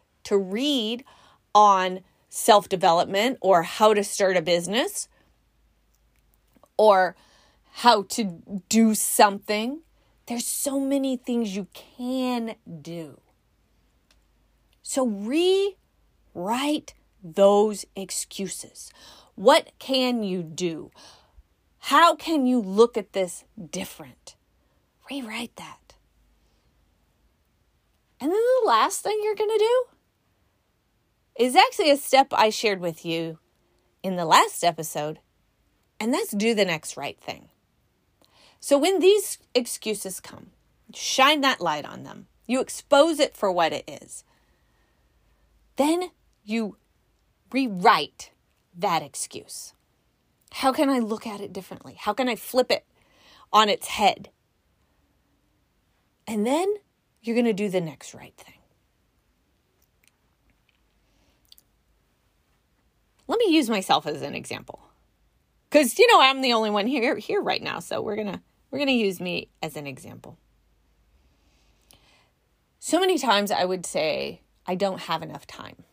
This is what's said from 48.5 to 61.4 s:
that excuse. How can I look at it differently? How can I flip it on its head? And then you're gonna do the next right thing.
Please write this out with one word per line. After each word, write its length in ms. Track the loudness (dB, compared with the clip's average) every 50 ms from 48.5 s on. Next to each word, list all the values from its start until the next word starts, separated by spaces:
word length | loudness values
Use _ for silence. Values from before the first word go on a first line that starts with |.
| _ _ _ _ -10
that 280 | -4 -2 0 0 -2 -4
excuse. 720 | -6 -12 -12 -12 -12 -12 -16 -18 -16 -18 -18 -18 -18 _ _ _ _ _ _ _ _ _ _ _ _ _ _ _ _ -6
How 200 | -2 0 0 2
can 160 | 2 2 2
I 80 | 2
look 300 | 0 0 -2 -4 -6 -8
at 120 | -10 -12 -12
it 140 | -12 -12 -14
differently? 400 | -14 -14 -16 -18 -20 -20 -20 -18 -10
How 140 | -6 -4 -2
can 140 | -2 -2
I 80 | -2 -4
flip 360 | -6 -8 -4 0 0 0 0
it 120 | 0 -4 -6 _ _ _ _ _ _ _ _ _ -20 -20 _ _ 4
on 160 | 4 4 4
its 200 | 2 -2 -4 -6
head? 420 | -2 2 2 2 2 0 -6 -20 _ _ _ _ _ _ _ _ _ _ _ _ _ _ _ _ _ _ _ _ _ _ _ _ _ _ _ _ _ _ _ _ _ _ _ _ _ _ _
And 200 | -8 -4 -2 0
then 220 | 0 0 0 0 -2 -4 -4 _ _ _ _ _ _ _ _
you're 140 | -8 -4 0
gonna 180 | 0 2 0 0
do 160 | -2 -2 -2
the 100 | -2 -2
next 360 | -4 -4 -10 -14 -20 -20 -20
right 200 | -20 -20 -20 _
thing. 240 | -20 -20 -20 -20 _ _ _ _ _ _ _ _ _ _ _ _ _ _ _ _ _ _ _ _ _ _ _ _ _ _ _ _ _ _ _ _ _ _ _ _ _ _ _ _ _ _ _ _ _ _ _ _ _ _ _ _ _ _ _ _ _